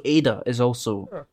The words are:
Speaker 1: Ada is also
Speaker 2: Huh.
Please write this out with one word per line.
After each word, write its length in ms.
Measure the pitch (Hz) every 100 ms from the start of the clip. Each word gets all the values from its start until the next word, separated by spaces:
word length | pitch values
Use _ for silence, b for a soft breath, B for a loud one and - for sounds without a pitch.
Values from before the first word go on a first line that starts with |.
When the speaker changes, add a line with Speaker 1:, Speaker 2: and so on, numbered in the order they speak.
| 139
Speaker 1:
Ada 380 | 156 131 - -
is 160 | 120
also 480 | 123 120 113 101 95
Speaker 2:
Huh. 120 | 175 -